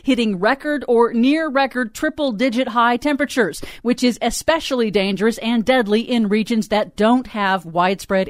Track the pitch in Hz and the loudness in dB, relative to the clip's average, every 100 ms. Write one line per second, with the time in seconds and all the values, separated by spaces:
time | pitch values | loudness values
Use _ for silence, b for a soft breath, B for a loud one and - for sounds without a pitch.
0 | - 240 226 185 202 269 302 294 247 233 | 0 2 2 0 0 0 -2 -4 0 2
1 | 233 233 254 311 320 262 269 247 233 - | 4 4 2 2 0 0 0 -2 -6 -4
2 | 311 311 285 202 262 226 254 226 233 240 | -6 -2 -4 0 0 0 -2 2 2 2
3 | 285 285 285 - 196 - B B 233 247 | 0 -2 -2 0 -2 -2 B B -2 0
4 | 247 220 233 - - 320 - 254 220 202 | 0 0 -4 -4 -2 -2 0 -2 0 0
5 | 190 190 220 226 226 233 202 262 202 214 | 0 0 0 -2 -2 -2 2 2 4 0
6 | 233 247 208 214 214 233 202 208 214 - | 0 0 2 0 0 -2 0 -2 -2 0
7 | 214 254 240 220 196 190 165 165 180 190 | 2 2 0 -4 -2 -2 -2 0 0 0
8 | - 196 190 | -2 -2 -2